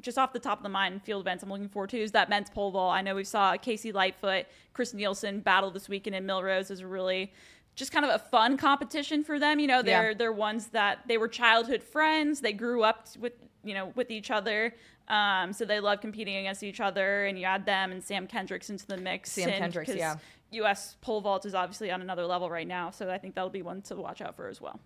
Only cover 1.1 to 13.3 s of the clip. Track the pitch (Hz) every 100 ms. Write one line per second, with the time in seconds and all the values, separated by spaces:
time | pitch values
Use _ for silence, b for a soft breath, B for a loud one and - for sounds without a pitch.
1.1 | 202 190 180 196 196 202 202 196 240 214
2.1 | 214 185 202 202 - 202 190 185 180 196
3.1 | 196 196 214 196 - 254 214 226 196 190
4.1 | - 196 190 - b b - 240 202 202
5.1 | 196 208 202 196 190 196 185 - 196 202
6.1 | 190 190 190 190 190 190 185 185 185 185
7.1 | 185 196 b b b _ - 269 320 285
8.1 | 214 - 233 226 277 285 277 269 311 285
9.1 | 302 302 294 294 302 285 254 196 - 220
10.1 | 214 233 214 214 220 208 220 202 - 240
11.1 | 226 226 240 233 226 233 254 - 302 311
12.1 | 311 294 285 226 202 240 240 220 226 -
13.1 | - 240